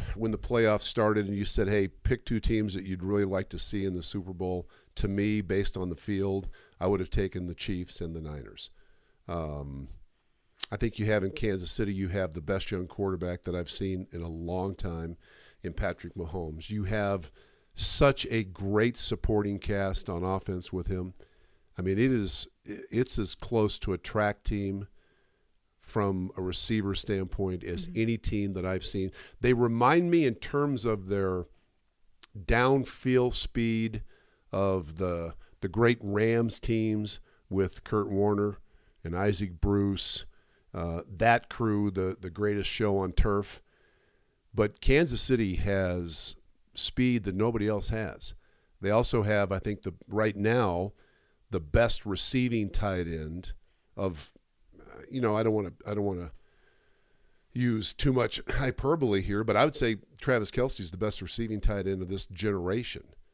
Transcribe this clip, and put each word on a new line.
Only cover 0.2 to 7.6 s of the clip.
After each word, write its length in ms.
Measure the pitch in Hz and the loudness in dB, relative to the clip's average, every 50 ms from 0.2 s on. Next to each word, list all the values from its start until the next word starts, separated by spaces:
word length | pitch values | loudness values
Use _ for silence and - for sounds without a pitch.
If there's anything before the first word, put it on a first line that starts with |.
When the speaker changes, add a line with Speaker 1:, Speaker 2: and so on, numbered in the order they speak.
| 113 110 | -2 -2
Speaker 1:
the 60 | 107 101 | -2 -2
playoffs 440 | - - 120 117 113 110 107 101 | -4 0 2 4 6 6 4 4
started 460 | - - - 120 110 107 107 107 101 98 | 2 0 2 2 4 4 4 4 2 0
and 80 | 101 | -2
you 100 | 98 101 | -2 0
said, 220 | - - - 104 95 | 0 2 2 2 4
"Hey, 200 | 104 104 98 92 | 4 4 2 2
pick 380 | - - _ - 127 117 - | -2 -2 _ 0 0 0 0
two 140 | - 120 110 | -2 -2 0
teams 340 | - - 113 110 107 104 92 | 2 2 2 2 0 0 -2
that 120 | 95 95 | -6 -4
you'd 180 | 95 95 90 87 | -6 -6 -4 -2
really 220 | 95 104 101 101 | 0 2 2 2
like 240 | 95 95 95 98 - | 2 0 -2 -2 -4
to 100 | - 85 | -6 -4
see 260 | - - - 101 95 | -4 -2 -2 -2 -2
in 80 | 98 90 | -2 -2
the 60 | 90 | -2
Super 320 | 85 - - 104 90 92 92 | -4 -4 -4 -4 -6 -6 -8
Bowl," 340 | 85 95 90 90 90 87 - - - _ _ _ | -6 -4 -2 -2 -4 -6 -8 -16 -20 _ _ _
to 120 | - - 101 | -2 -2 0
me, 340 | 98 101 101 107 107 107 | 2 2 2 2 2 0
based 360 | 101 82 95 98 98 - - 95 | 0 0 0 2 2 0 -2 -2
on 120 | 92 90 | -4 -4
the 60 | 87 | -4
field, 540 | - - - 104 95 98 98 98 98 95 - - - - _ _ _ | -6 -4 -4 -2 -2 0 0 -2 -2 -4 -6 -12 -12 -20 _ _ _
I 80 | 87 92 | 0 2
would 120 | 101 92 | 2 2
have 120 | 92 - | 0 0
taken 340 | - - 98 92 - 90 90 | 0 0 0 0 -2 -6 -6
the 80 | 87 85 | -6 -8
Chiefs 480 | - | -8